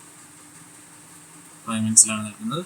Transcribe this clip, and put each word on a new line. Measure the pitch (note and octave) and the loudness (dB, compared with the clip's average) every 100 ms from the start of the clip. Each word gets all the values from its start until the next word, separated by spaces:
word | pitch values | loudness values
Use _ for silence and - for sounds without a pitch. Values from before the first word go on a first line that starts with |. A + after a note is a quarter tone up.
| - - - - - - - - - - - - - - - - - | -20 -20 -20 -20 -20 -20 -20 -20 -20 -20 -20 -20 -20 -20 -20 -14 -4
ഫൈവ് | A2+ | 0
മിനിറ്റ്സിലാണ് | A2 A2 A2 G#2+ G#2+ | 4 6 6 2 -4
നിൽക്കുന്നത്. | G#2 A2 D3+ | -6 -4 -4